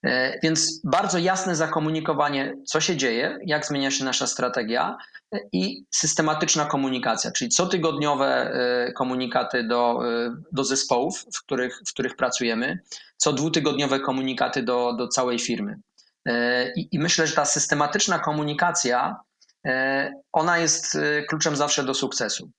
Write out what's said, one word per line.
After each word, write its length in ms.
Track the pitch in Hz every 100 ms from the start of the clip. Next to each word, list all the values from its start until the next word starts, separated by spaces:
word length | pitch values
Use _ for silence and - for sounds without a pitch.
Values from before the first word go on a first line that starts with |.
| -
E, 340 | 127 131 -
więc 380 | 165 156 - -
bardzo 340 | - 175 196 175
jasne 380 | 175 185 190 160
zakomunikowanie, 960 | 160 160 156 160 156 147 147 139 139 - -
co 140 | 156
się 160 | 160 165
dzieje, 420 | 131 117 147 -
jak 220 | 190 151 151
zmienia 240 | 143 135
się 140 | 135
nasza 220 | 135 123 131
strategia, 680 | - 123 127 110 117 170 233 - - _
e, 40 | 208 -
i 320 | 180 190 - -
systematyczna 760 | - 156 - 156 151 165 160
komunikacja, 680 | 147 143 135 127 123 110 117
czyli 200 | - 120
cotygodniowe, 1000 | - 180 190 160 143 147 139 135 127 120 131 123 123 123
e, 40 |
komunikaty 720 | - 127 127 127 131 123 127
do, 360 | 113 120 120 120 120 117 120
e, 100 | 127 160
do 120 | 139
zespołów, 600 | 131 135 - 123 147 196 -
w 80 | -
których, 380 | - 127 127 - -
w 60 |
których 240 | - 127 -
pracujemy, 640 | 127 - 120 113 127 180 _ - - _
co 160 | -
dwutygodniowe 680 | 135 156 160 147 135 143 135
komunikaty 640 | 139 131 131 127 127 143
do, 300 | 120 123 123
do 160 | 117 123
całej 300 | - 127 120
firmy. 400 | - 110 101 107 _ _ _ _ -
E, 440 | 120 120 123 127
i, 160 | - -
i 60 | 156
myślę, 280 | 160 170 160
że 100 | 156
ta 80 |
systematyczna 760 | 143 - - 147 147 - - 170
komunikacja, 1000 | - 151 147 147 175 170 123 123 139 208 - _ _ _ -
e, 460 | 127 135 135 - - -
ona 260 | - 165 170
jest, 360 | 160 - -
e, 280 | 151 147 147
kluczem 340 | 147 156 160 143
zawsze 280 | 147 -
do 100 | 131
sukcesu. 560 | 135 127 - 110 - -